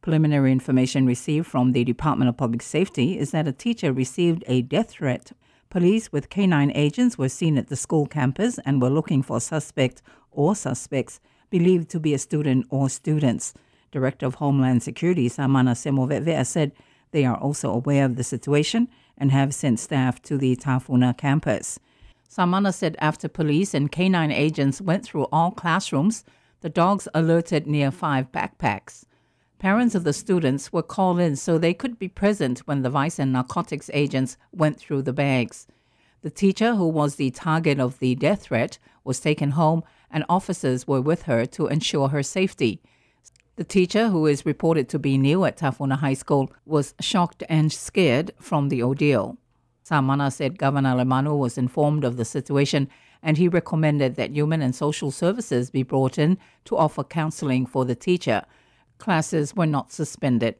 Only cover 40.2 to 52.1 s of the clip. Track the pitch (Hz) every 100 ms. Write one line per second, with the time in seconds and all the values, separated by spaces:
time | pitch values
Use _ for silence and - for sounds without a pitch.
40.2 | 151 180 - 185 139 127 - 139 135 170
41.2 | - 117 117 - 156 156 - 156 135 147
42.2 | 135 196 190 - 127 - _ _ _ _
43.2 | - _ _ - 156 196 180 208 226 180
44.2 | 156 143 - 143 165 165 131 151 139 135
45.2 | 135 170 175 - 147 127 139 131 143 135
46.2 | - 143 131 - - 156 135 - - 196
47.2 | 175 - - 156 156 - - - 170 123
48.2 | 175 - - 156 139 139 120 135 147 127
49.2 | 110 - _ _ _ _ - 156 135 139
50.2 | 143 - 139 180 139 139 135 127 127 127
51.2 | 143 147 127 127 123 - 147 151 135